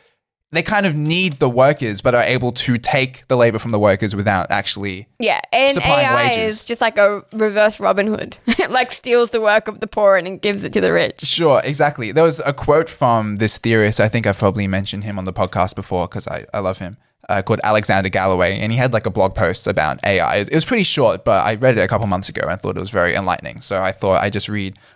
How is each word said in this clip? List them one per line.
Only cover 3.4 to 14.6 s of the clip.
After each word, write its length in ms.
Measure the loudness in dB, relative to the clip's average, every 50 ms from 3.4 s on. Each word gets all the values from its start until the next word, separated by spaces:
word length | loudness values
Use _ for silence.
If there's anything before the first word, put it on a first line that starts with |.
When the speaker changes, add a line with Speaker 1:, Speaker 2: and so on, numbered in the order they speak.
| 4 4 2
Speaker 1:
from 140 | 0 -2 -2
the 80 | 0 2
workers 360 | 4 4 4 2 0 -2 -2
without 360 | -2 0 0 0 0 0 -2
actually 560 | -4 -2 -2 -4 -4 -4 -6 -8 -8 -10 -14 -16 _
Speaker 2:
Yeah, 240 | -4 -2 0 0 -2 -2 -2
and 220 | 0 2 2 2 2
Speaker 1:
supplying 320 | 2 2 2 2 2 2
Speaker 2:
A 40 | 2
I 160 | 2 2 0
Speaker 1:
wages. 320 | 0 0 0 -2 -2 -2 -4
Speaker 2:
is 40 | -4
just 140 | -4 -4 -2
like 200 | -2 0 2 2
a 240 | 2 2 2 -2 -8 _ -4
reverse 460 | -2 -2 0 2 2 2 2 0 0
Robin 260 | 0 0 0 0 0
Hood. 320 | 0 -2 -4 -6 -10 -12 -6 _
<laughs> 20 | -2 0 0
It, 100 | -2 0
like, 220 | 0 -2 -2 -2
steals 400 | -6 -8 -2 0 2 2 2 2
the 100 | 0 0
work 260 | 2 2 2 2 0
of 120 | -2 -6 -10
the 80 | -10
poor 280 | -6 -2 2 4 4 4
and 120 | 4 2
it 140 | -2 -6 -4 -4
gives 200 | -4 -2 -4 -6
it 80 | -4 -2
to 80 | 0
the 120 | 2 2 2
rich. 280 | 2 0 0 -2 -4 -2
Speaker 1:
Sure, 360 | -2 0 2 4 4 4 4 2
exactly. 480 | 0 0 0 0 0 0 -4 -6 -2
There 120 | 2 4 4
was 160 | 4 2 0 -2
a 80 | -4 -4
quote 340 | -2 0 2 2 2 2
from 500 | 0 -2 0 2 2 2 2 0 -2 -2
this 200 | 0 0 0 0
theorist, 420 | 0 0 2 4 4 4 4 4 2
I 80 | 2
think 200 | 2 0 0 0
I've 100 | 0 0
probably 300 | 2 0 0 0 0